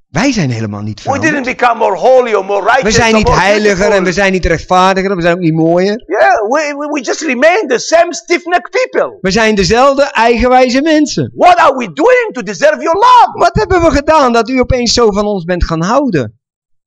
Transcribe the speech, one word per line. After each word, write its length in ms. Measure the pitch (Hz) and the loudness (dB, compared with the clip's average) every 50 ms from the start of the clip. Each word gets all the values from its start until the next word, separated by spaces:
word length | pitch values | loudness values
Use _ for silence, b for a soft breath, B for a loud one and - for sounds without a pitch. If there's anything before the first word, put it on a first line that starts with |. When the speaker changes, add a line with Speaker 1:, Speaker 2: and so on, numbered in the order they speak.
| _ | _
Speaker 1:
Wij 260 | _ - 156 220 285 262 | _ -6 -4 -2 -2 -2
zijn 180 | 220 165 131 | -2 -2 -2
helemaal 320 | 120 113 113 104 104 101 104 | -4 -4 -6 -8 -8 -10 -10
niet 200 | 107 104 - - | -10 -12 -10 -6
Speaker 2:
We 80 | - | -6
didn't 140 | 269 277 294 | -4 -2 -2
Speaker 1:
veranderd. 300 | 320 302 294 254 240 240 | -2 -2 -2 -4 -6 -4
Speaker 2:
become 220 | - 247 247 233 226 | -2 -2 -2 0 0
more 180 | 247 214 196 | -2 -2 -2
holy 380 | 165 175 247 262 262 247 233 214 | 0 2 2 4 4 2 2 0
or 100 | 202 190 | -2 -2
more 180 | 190 202 202 185 | -2 -4 -2 0
righteous 200 | 202 233 - - | 0 0 0 0
Speaker 1:
We 80 | 202 | 0
zijn 200 | 220 233 233 226 220 | 0 2 2 2 2
Speaker 2:
or 40 | 214 | 2
Speaker 1:
niet 80 | 208 | 2
Speaker 2:
more 140 | - - 160 | 2 0 0
Speaker 1:
heiliger 360 | 175 196 208 214 214 208 202 | 2 0 0 2 0 0 0
Speaker 2:
beautiful. 220 | 175 196 208 214 196 | 0 0 0 0 0
Speaker 1:
en 60 | 185 | 0
we 80 | 180 175 | -2 -2
zijn 200 | 190 202 190 190 | 0 0 0 0
niet 120 | 185 156 | 0 0
rechtvaardiger, 720 | 180 165 147 - - 185 185 185 190 196 190 185 196 202 | -2 -2 -4 -2 -2 0 2 2 2 2 0 -2 -2 -2
we 60 | 175 165 | -2 0
zijn 120 | 175 170 | 0 0
ook 60 | 185 | 0
niet 140 | 180 160 160 | 0 0 0
mooier. 500 | 160 160 165 170 175 185 202 208 240 - | 0 0 2 2 2 0 0 -2 -4 -6
Speaker 2:
Yeah, 340 | - 320 - - 392 370 277 | -4 -2 0 2 2 2 0
we, 340 | 214 208 247 302 311 294 294 277 | 0 -2 -2 -2 -2 -4 -6 -6
we, 80 | 294 294 294 | -8 -6 -6
we 80 | 302 | -6
just 200 | 247 302 403 - | -6 -6 -6 -6
remain 480 | 311 330 254 240 269 320 349 440 415 254 | -4 -4 -2 0 2 2 2 2 0 -2
the 100 | 247 214 | -4 -4
same 360 | - - - 339 339 349 302 | -2 0 2 2 2 0 -4
stiff-necked 560 | - - - 349 339 339 330 359 349 - - | -8 -6 -4 -4 -4 -2 -2 -4 -4 -4 -4
people. 480 | - 403 523 508 - - 180 135 117 - | -4 -4 -4 -2 -2 -2 -4 -4 -6 -6
Speaker 1:
We 100 | - 185 | -6 -4
zijn 240 | 180 220 226 220 220 | -2 0 0 0 2
dezelfde 480 | 196 196 160 208 233 262 285 277 269 285 | 0 0 2 2 4 4 4 2 2 0
eigenwijze 800 | 277 - - 226 233 240 220 226 247 254 254 254 254 226 269 277 | 0 0 0 2 2 2 2 2 2 4 4 4 2 2 0 0
mensen. 500 | 330 311 302 302 - - - 139 110 - | 2 2 2 2 0 -2 -4 -6 -6 -2
Speaker 2:
What 220 | 127 175 349 359 | 2 2 4 4
are 200 | 349 339 311 269 | 4 4 2 0
we 160 | 262 240 202 151 | 0 -4 -8 -4
doing 360 | 135 311 480 508 494 480 427 - | 0 2 2 2 2 0 -2 -6
to 100 | 254 214 | -8 -10
deserve 400 | 185 208 151 - 302 302 247 269 | -10 -4 -2 0 0 0 0 -2
your 160 | 339 330 381 | -2 0 2
love? 320 | 427 494 988 988 880 - - | 4 4 6 6 4 4 2
Speaker 1:
Wat 220 | - - 349 339 | 0 -2 0 0
hebben 260 | - 440 349 370 359 339 | 0 -2 0 0 2 2
we 80 | 330 | 2
gedaan 420 | 254 285 285 311 311 311 285 247 233 | 2 0 2 2 2 2 2 2 2
dat 160 | 233 226 202 | 0 0 0
u 120 | 262 262 | 0 -2
opeens 320 | 247 247 262 247 240 226 - | 0 0 0 -2 -2 -2 0
zo 180 | 240 240 220 | 2 2 2
van 160 | 196 202 208 | 2 0 -2
ons 180 | 208 208 196 165 | -2 -4 -4 -4
bent 200 | 165 185 175 156 | -4 -4 -4 -4
gaan 180 | - 165 160 165 | -4 -4 -4 -2
houden? 580 | 185 233 269 302 262 196 151 120 110 - _ _ _ _ _ _ _ _ _ _ | -2 0 0 0 0 -2 -2 -4 -6 -8 _ _ _ _ _ _ _ _ _ _